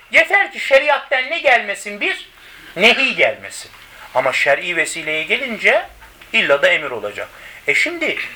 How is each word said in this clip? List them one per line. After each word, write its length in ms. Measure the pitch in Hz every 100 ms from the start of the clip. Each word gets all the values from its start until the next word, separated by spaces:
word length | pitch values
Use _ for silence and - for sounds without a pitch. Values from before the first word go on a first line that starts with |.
| _
yeter 400 | 262 330 392 349
ki 80 | -
şeriatten 680 | - 269 294 277 - 262 262
ne 100 | 330
gelmesin? 600 | 302 233 208 190 208 208
Bir 280 | 349 370 - - - - - 165
nehi 400 | 214 233 254 175
gelmesin. 560 | 123 101 98 - - - - - - 127
Ama 180 | 135
şer'i 420 | - 143 143 175 165
vesileye 480 | 151 170 156 156
gelince 600 | 160 233 262 202 196 285 - - - - -
illa 280 | 226 165 143
da 60 | 180
emir 240 | 170 143
olacak. 380 | 117 104 101 - - - - -
E 80 | -
şimdi 440 | 302 339 294 143 -